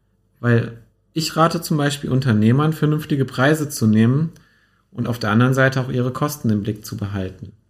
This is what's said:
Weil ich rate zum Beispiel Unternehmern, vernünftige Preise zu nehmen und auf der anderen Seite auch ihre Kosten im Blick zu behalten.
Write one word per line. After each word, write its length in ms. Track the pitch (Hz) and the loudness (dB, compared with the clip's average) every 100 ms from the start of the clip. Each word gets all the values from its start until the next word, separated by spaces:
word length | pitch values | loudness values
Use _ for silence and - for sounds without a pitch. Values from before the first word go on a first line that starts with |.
| _ _ _ _ | _ _ _ _
Weil 380 | 120 117 - - - _ _ | 0 2 0 -10 -20 _ _
ich 240 | 160 - 160 | -6 -4 0
rate 240 | 165 170 | 0 0
zum 140 | - 151 | -2 -2
Beispiel 340 | 143 143 - | 0 -2 -2
Unternehmern, 640 | 131 135 107 110 135 156 | 0 2 2 4 4 2
vernünftige 520 | 156 151 151 151 143 | 0 0 0 -2 -2
Preise 440 | 127 - 135 156 143 | -2 0 2 2 -2
zu 180 | - 110 | 0 2
nehmen 460 | 107 117 139 165 - _ _ _ _ _ | 4 4 2 -2 -6 _ _ _ _ _
und 160 | - 117 | -8 -6
auf 140 | 113 | -4
der 100 | 107 | 0
anderen 240 | 110 127 | 2 2
Seite 260 | 131 135 135 | 2 0 0
auch 80 | 127 | -2
ihre 200 | 127 127 | -2 -4
Kosten 380 | 123 147 147 113 | -2 -4 -2 -2
im 140 | 104 | -2
Blick 200 | 98 104 | -2 -6
zu 120 | - 110 | -10 -8
behalten. 560 | 98 101 95 - - - | -6 -6 -8 -10 -18 -20